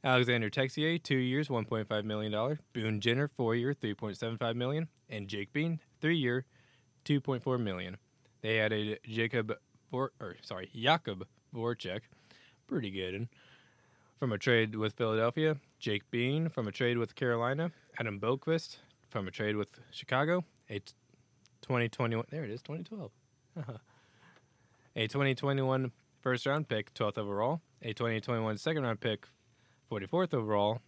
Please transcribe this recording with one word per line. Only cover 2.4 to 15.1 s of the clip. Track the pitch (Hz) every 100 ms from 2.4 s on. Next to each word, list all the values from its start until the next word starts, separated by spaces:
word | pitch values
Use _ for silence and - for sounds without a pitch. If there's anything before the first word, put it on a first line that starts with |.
| 123 151 -
Boone | 120 110 107
Jenner, | 113 123 147
four-year, | - 117 117 127
three | 143 110
point | 101 107 92
seven | 113 113
five | 117 117
million. | 123 151 160 _ _
And | 110 101
Jake | 104 196
Bean, | 147 165 160 _ _
three-year, | 151 170 127 123 131 _ _ _ _ _ -
two | 143
point | 135 127
four | 131 127
million. | 107 90 90 95 _ _ _ _
They | 110 110
added | 107 107 107 107 -
Jacob | 113 113 120 113 113 _ _ _
Vor-, | 127 135 _
or, | 104 87
sorry, | - 95 92 117
Jakub | 120 160 - 95 92 _ _ 117
Voracek, | 117 120 - 101 - - _ - - _ -
pretty | 214 107
good, | 95 92 98 117 _ - - _ _ _ _ _ _
from | 131
a | 104
trade | - 117 110 107
with | 107
Philadelphia. | - 113